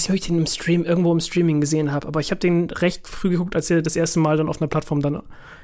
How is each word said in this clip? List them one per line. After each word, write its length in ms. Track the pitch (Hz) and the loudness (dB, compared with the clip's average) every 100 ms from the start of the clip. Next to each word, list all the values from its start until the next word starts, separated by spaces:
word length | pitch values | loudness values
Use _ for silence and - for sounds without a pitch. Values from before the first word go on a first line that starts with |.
nicht, 60 | 180 | 0
ob 40 | 190 | 0
ich 60 | - | 0
den 100 | 170 | 0
im 80 | 156 | 0
Stream, 400 | - 170 170 165 | -2 0 0 2
irgendwo 260 | 175 170 | 2 2
im 80 | 165 | 2
Streaming 400 | - 180 170 151 | 0 0 2 2
gesehen 320 | 147 156 147 | 2 0 0
hab, 140 | 143 - | -2 -2
aber 140 | 156 | -4
ich 120 | 156 | -2
hab 80 | 185 | 0
den 300 | 180 170 170 | 2 2 0
recht 380 | - 175 - - | 0 -2 -2 -8
früh 240 | - 190 | -4 0
geguckt, 240 | 175 180 165 | 0 0 -2
als 140 | - | 2
er 100 | 170 | 2
das 140 | 160 165 | 2 0
erste 240 | 160 170 | 0 2
Mal 180 | 156 156 | 2 2
dann 120 | 156 | 0
auf 120 | 156 | -2
einer 60 | 156 | -2
Plattform 340 | 156 - 147 | -2 0 0
dann 220 | 143 147 - - - - | 0 -4 -8 -18 -20 -20